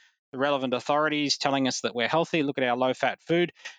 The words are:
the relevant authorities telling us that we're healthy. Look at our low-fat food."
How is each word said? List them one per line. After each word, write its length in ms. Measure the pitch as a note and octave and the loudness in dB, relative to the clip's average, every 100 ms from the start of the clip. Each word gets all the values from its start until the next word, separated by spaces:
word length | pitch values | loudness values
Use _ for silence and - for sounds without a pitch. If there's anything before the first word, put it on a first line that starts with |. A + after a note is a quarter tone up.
| _ _ _ | _ _ _
the 60 | C3 | -4
relevant 360 | C#3+ C#3 B2+ | 0 0 0
authorities 640 | B2 - D3 D3+ D3+ C#3+ - | -2 0 0 2 0 -2 0
telling 300 | C#3+ C#3 C3 | 0 2 0
us 140 | - | -2
that 140 | A#2 A#2+ | -4 -2
we're 120 | A#2 | 0
healthy. 340 | D#3+ E3 E3+ | 0 2 0
Look 160 | C#3+ C#3 | 0 0
at 60 | |
our 140 | B2+ A#2+ | 0 2
low-fat 420 | B2+ B2 C3 - | 0 0 -2 -2
food." 280 | - E3+ F3 - - | -2 0 0 -4 -18